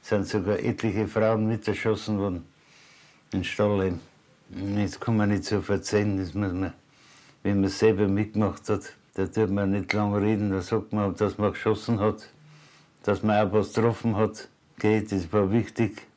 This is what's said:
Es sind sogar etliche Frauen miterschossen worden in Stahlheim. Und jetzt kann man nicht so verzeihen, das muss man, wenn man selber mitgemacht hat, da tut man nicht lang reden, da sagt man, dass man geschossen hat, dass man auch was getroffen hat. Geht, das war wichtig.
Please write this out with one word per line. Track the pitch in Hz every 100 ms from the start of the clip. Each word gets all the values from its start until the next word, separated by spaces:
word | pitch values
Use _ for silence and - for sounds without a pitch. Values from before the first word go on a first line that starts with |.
Es | -
sind | 107 95
sogar | 107 95 104
etliche | 117 - 117 101 104
Frauen | 110 110 110 110
miterschossen | 110 110 101 113 101 - 104
worden | 98 92 - _ _ - - - - _ _
in | 98
Stahlheim. | 92 - 104 101 95 87 - _ _ _ _
Und | 92 98 101
jetzt | 101 -
kann | - 110
man | 104
nicht | 104
so | 95 104
verzeihen, | 92 101 - 104 104 95
das | 92
muss | 95 101
man, | 90 92 - _ _ - - - _
wenn | 101 101
man | 98
selber | - 110 98 104
mitgemacht | 98 107 107 104 85 -
hat, | 104 - - _
da | - 92
tut | 110 107
man | 98 98
nicht | 101 92
lang | 107 104
reden, | 104 104 107 104
da | 95
sagt | 90 113 104
man, | 107 101
dass | 87 104 -
man | 104
geschossen | 82 - 107 - 113
hat, | 104 107 - _ - - - - _ _
dass | - 98
man | 107 104 104
auch |
was | 107 98
getroffen | - 117 110 117 101
hat. | 110 - - _ _ -
Geht, | 107 107 104
das | 98 85
war | 107 95
wichtig. | 113 104 - 110 - -